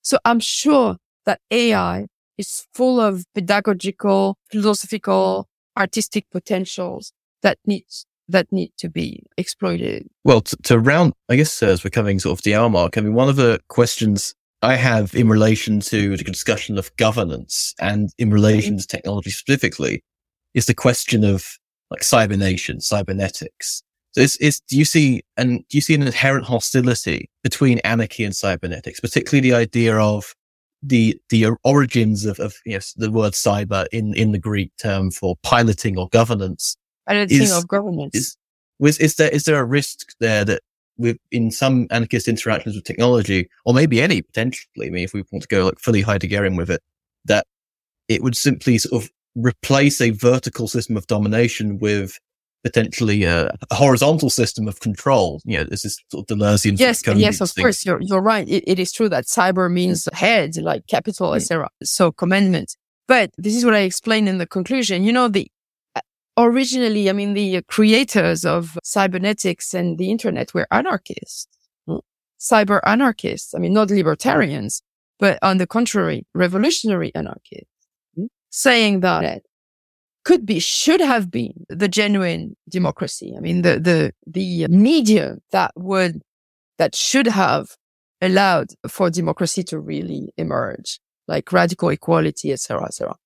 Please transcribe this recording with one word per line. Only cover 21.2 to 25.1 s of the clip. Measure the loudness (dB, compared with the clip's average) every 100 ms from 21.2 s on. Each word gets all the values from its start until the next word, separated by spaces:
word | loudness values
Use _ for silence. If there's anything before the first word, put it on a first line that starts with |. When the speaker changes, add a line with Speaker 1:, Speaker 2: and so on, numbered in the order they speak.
Speaker 2:
of, | 2 0 -4 -20 _ _ _
like, | -6
cybernation, | 2 2 2 0 0 -2 -6 -8
cybernetics. | -4 -4 -2 -4 -4 -6 -14 _ -10 -10 _ _ _
So | 2
is, | 2
is, | 4 0 0 -2
do | 2
you |
see, | 4 4 2